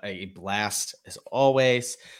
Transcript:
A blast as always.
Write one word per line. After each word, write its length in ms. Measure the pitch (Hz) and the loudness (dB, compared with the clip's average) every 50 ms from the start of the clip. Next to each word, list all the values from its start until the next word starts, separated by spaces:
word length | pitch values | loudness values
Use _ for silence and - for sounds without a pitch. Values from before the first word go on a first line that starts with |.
| - | -12
A 240 | 101 95 90 95 | -12 -10 -10 -12
blast 680 | 92 95 85 87 98 101 104 107 104 - - - - - - _ | -14 -14 -12 -8 -4 -2 -2 -2 -2 -2 -4 -6 -6 -10 -16 _
as 120 | 95 - - - - | -18 -18 -16 -12 -6
always. 680 | - 123 139 139 131 131 131 127 123 123 120 - - - - - - - | 0 4 4 4 6 6 4 4 4 2 0 -4 -10 -12 -16 -20 -20 -20